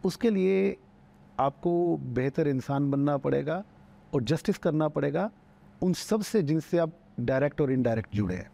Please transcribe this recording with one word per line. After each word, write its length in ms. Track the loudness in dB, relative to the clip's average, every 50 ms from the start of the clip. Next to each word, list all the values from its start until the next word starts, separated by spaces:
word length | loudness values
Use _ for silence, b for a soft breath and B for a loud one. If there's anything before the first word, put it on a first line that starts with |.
| -2
उसके 240 | -2 -2 2 0 2
लिए 480 | 2 4 2 4 4 2 2 0 -2 -4 -12 -20 -20 -20 -20 -20 -20 -20 -20 -16 -4 -2
आपको 580 | -2 -2 -2 -2 -2 0 2 2 2 2 0
बेहतर 500 | -2 -4 -4 -2 0 -2 0 0 0 0
इंसान 440 | 2 0 -2 -2 -2 0 0 2 2
बनना 260 | 2 2 2 2 0
पड़ेगा 460 | 0 0 0 0 0 0 -2 -4 -6 -8 -12 -20 -20 -20 -20 -20 -20 -18 -4 -4
और 100 | -2 0
जस्टिस 340 | 0 -2 -2 0 -2 -4
करना 300 | 0 0 0 0 2 0
पड़ेगा 440 | 0 0 -2 -2 -2 -2 -2 -4 -4 -6 -12 -20 -20 -20 -20 -20 -20 -10 -2 0
उन 100 | 0 0
सब 280 | -2 -2 -2 -2 -2
से 220 | -2 0 0 0 2
जिनसे 340 | 2 0 0 0 0 0
आप 160 | 0 0 0 -4 -12 -20 -16 -8 -4
डायरेक्ट 420 | -2 0 0 2 0 0 0 0
और 100 | 0 2
इनडायरेक्ट 440 | 2 2 2 2 0 0 -2 -4 -2
जुड़े 200 | -2 -2 0 -2
हैं। 160 | -6 -8 -14